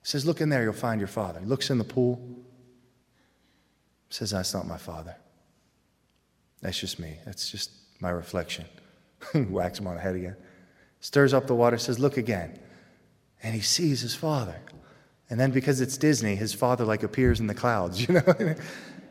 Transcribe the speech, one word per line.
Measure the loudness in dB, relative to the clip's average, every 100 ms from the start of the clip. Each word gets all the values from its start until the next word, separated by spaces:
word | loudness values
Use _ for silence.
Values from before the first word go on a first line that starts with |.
Says, | -4 -2
"Look | 0 0
in | 2
there, | 2
you'll | 2
find | 0 -2 -2
your | -2
father." | -4 -4 -6
He |
looks | -4 -2 0
in | 0
the |
pool. | 0 2 2 0 -8 -16 -20 -20 -20 _ _ _ _ _ _ _ _ _ _ _ _ _ _
Says, | -6 -4
"That's | -2 -2
not | -4
my | -6 -10
father. | -12 -12 -14 -18 _ _ _ _ _ _ _ _ _ _ _ _ _ _
That's | -6 -4
just | -6 -8
me. | -10 -12
That's | -14 -10 -10
just | -8 -10 -12 _ _
my | -4
reflection." | -4 -4 -6 -6 -10 -12 -20 -20 _
<laughs> | _ _ -2
Whacks | 0 0 0 -2 -4
him |
on | -8
the | -4
head | -4
again. | -4 -6 -10 -18 -20 -20 _ _ _
Stirs | 0 4 6
up | 4
the | 2
water, | 4 4 4
says, | -2 2
"Look | 2 2
again." | 0 -2 -4 -12 -20 -20 _ _ _ _ _ _
And | -6
he | -2
sees | 0 2 2 0
his | -2
father. | -4 -2 -2 -4 -10 -18 -20 -20 -20 _ _ _
And | 2
then | 4
because | 4 2 2
it's | 0 2
Disney, | 4 4 2
his | 0 -2
father, | 0 2 2
like, | 2 0
appears | 0 4 4 4
in | 0
the |
clouds, | 0 0 2 0 -2
<laughs> | 4
you |
know? | 6 6 4 2 -2 -8 -14 -16 -18 -18